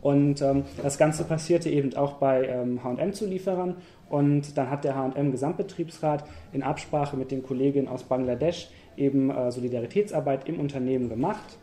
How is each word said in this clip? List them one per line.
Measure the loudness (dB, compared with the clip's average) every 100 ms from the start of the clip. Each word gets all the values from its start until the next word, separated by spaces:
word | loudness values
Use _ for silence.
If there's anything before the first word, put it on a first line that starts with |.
Und, | 4 6 4 4
ähm, | 2 2 0 -4
das | -4 4
Ganze | 2 4
passierte | -2 -2 2 2 4
eben | 0 0 0
auch | -2
bei, | 2 2 4 2
ähm, | 0 -2 -2
H | -4
und | -2
M-Zulieferern. | -2 -2 -4 -4 -2 -2 -2 -6 -12 -20 -4
Und | 2 4 2 0 -2
dann | -2
hat | 0
der | -2 0
H | -2
und | 0
M-Gesamtbetriebsrat | 0 0 -2 -2 -6 -6 -8 -4 -2 -2 -4 -16 -10
in | -6
Absprache | -4 -4 -2 -2 -2 -2
mit | -4
den | -4
Kolleginnen | -4 0 2 2 0
aus | -4
Bangladesch | -2 0 0 0 0 -2 -8 -18 -20 0
eben, | 2 4 2
äh, | 2 -2
Solidaritätsarbeit | -2 -2 -2 -2 0 0 0 0 -2 -2
im | -2
Unternehmen | -2 -2 0 0 0
gemacht | 0 -2 -2 -8 -20